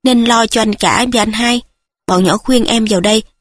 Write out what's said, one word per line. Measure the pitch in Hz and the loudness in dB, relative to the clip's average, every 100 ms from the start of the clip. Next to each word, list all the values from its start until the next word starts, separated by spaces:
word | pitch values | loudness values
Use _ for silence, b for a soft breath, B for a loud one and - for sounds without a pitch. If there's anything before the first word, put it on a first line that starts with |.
nên | 262 247 233 | 2 0 2
lo | 233 226 | 0 0
cho | 233 | 0
anh | 220 208 | -2 -2
cả | 185 - 247 | -2 0 -2
và | 240 | -2
anh | 214 | -2
hai. | 220 240 240 - _ _ _ - | -2 -2 -2 -6 _ _ _ -2
Bọn | 185 | 0
nhỏ | 185 196 | 2 0
khuyên | - 254 220 | 0 0 2
em | 233 220 | -2 0
vào | 190 | 0
đây | 208 220 - _ | 0 -2 -4 _